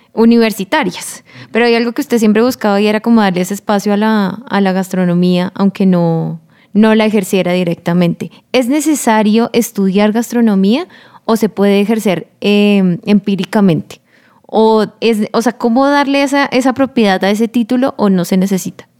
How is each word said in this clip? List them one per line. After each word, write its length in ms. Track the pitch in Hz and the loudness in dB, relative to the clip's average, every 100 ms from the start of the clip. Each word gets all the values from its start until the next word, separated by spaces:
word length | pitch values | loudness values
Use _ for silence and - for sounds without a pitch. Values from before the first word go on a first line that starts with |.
| _ | _
universitarias, 1080 | - 233 233 226 214 185 302 247 - - - - - - | 0 2 4 2 -2 -4 -2 -2 -6 -12 -16 -20 -20 -8
pero 120 | 233 240 | -2 2
hay 80 | |
algo 180 | 233 240 | 2 0
que 80 | 233 | -4
usted 180 | 277 240 | -2 0
siempre 240 | 214 214 | 2 2
buscaba 380 | 247 254 214 202 | 0 0 -2 0
y 60 | 208 | 0
era 140 | 214 | 0
como 200 | 233 226 | 2 2
darle 200 | 196 180 | 2 0
ese 140 | 180 | -4
espacio 380 | 202 - 202 208 | -6 -4 -2 0
a 40 | 202 | 0
la, 320 | 220 220 190 202 277 | 0 0 -2 -6 -6
a 120 | 202 | -2
la 120 | 196 | 0
gastronomía, 800 | 185 185 185 180 175 180 180 180 | -2 -2 -2 0 0 0 0 -2
aunque 300 | - 196 - 190 | -2 -2 0 2
no, 540 | 175 170 165 160 160 - _ _ | 2 0 -2 -4 -8 -14 _ _
no 220 | 202 220 | 0 2
la 100 | 220 220 | 2 2
ejerciera 460 | 208 190 190 180 | 0 -2 -2 0
directamente. 760 | 180 175 170 - 175 175 170 170 - _ | -2 -2 -4 -2 0 0 -2 -10 -14 _
¿Es 160 | 254 240 | -2 0
necesario 840 | 302 285 294 247 220 214 220 233 | -2 0 -2 0 2 2 2 0
estudiar 600 | - 220 - 190 190 214 | -2 -2 -2 0 2 0
gastronomía 760 | 214 233 240 226 196 190 262 370 - - - | 0 -2 0 0 2 2 0 -4 -14 -20 -12
o 120 | - 220 | -4 -2
se 120 | 220 | -2
puede 320 | - 202 202 | 0 2 2
ejercer, 480 | 202 220 208 165 - _ | 0 -2 -2 -4 -6 _
eh, 580 | 202 208 208 202 185 170 | -2 2 2 2 2 -2
empíricamente? 960 | - 208 - 190 185 220 196 156 - - _ _ _ _ _ | 0 0 0 -4 -2 0 2 0 -4 -16 _ _ _ _ _
O 400 | 214 220 220 214 - | 0 2 2 0 -2
es, 280 | 226 214 214 | -2 0 -2
o 100 | 233 | -2
sea, 100 | 240 | -2
¿cómo 340 | - 240 233 277 | -2 -2 0 2
darle 340 | 285 277 277 | 0 0 0
esa, 240 | 277 277 277 | 0 0 0
esa 260 | 247 262 | 0 0
propiedad 500 | 262 262 - 208 190 | 0 -2 0 0 2
a 60 | 190 | 0
ese 180 | 208 226 | 0 -2
título 460 | 240 220 254 269 - | -2 -2 -2 -2 -2
o 100 | 208 | 0
no 140 | 185 | 0
se 120 | 175 190 | 0 0
necesita? 520 | 190 190 180 - - | 0 -2 -6 -14 -20